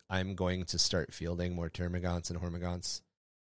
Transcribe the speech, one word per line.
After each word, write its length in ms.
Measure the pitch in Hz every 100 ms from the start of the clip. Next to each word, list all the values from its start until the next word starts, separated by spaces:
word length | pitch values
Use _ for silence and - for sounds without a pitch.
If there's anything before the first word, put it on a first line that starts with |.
| -
I'm 240 | 95 92
going 300 | 92 90 92 87
to 120 | 87
start 360 | - 90 73
fielding 400 | - 82 87 90
more 160 | 87 82
Termagants 580 | - 87 87 90 87 -
and 80 | 85
Hormagaunts. 600 | 87 85 90 87 - - - _ _ _